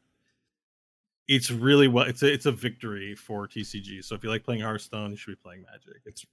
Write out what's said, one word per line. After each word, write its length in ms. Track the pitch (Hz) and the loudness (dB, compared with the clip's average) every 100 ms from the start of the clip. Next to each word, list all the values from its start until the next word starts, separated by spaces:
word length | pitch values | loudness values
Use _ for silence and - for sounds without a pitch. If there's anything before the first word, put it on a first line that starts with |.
| _ _ _ _ _ _ _ _ _ _ _ _ - | _ _ _ _ _ _ _ _ _ _ _ _ 0
it's 220 | 135 127 | 0 0
really 380 | 120 127 143 139 | 0 6 8 8
well, 180 | 120 131 | 6 2
it's 160 | 120 | 2
a, 100 | 143 | 2
it's 140 | 143 147 | 2 0
a 60 | |
victory 640 | 113 123 - 117 101 98 | -2 -4 -8 -10 -10 -10
for 320 | 101 - 104 101 | -14 -12 -10 -8
T 180 | - | -10
C 160 | 104 104 | -10 -10
G. 220 | 101 98 | -12 -14
So 120 | 90 | -12
if 80 | 107 | -10
you 80 | 113 | -6
like 140 | 110 | -6
playing 160 | - 117 | -4 -4
Hearthstone, 480 | 110 107 - 107 104 | -4 -8 -10 -10 -10
you 60 | 101 | -10
should 160 | - | -14
be 100 | 95 | -18
playing 200 | 92 90 | -20 -20
Magic. 400 | 90 - _ - | -20 -20 _ -20
It's 200 | - - - | -20 -20 -20